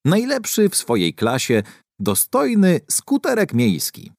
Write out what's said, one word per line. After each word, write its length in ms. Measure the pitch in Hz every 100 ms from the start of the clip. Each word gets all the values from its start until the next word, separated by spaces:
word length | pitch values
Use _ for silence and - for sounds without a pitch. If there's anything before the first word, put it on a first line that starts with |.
Najlepszy 640 | 143 190 247 269 220 - 202
w 80 | -
swojej 380 | - 117 87
klasie, 480 | - 110 127 - 113 98 - _ -
dostojny 800 | 98 98 - 247 277 226 190 170 -
skuterek 640 | - - 277 - 233 190
miejski 580 | 117 120 82 - - -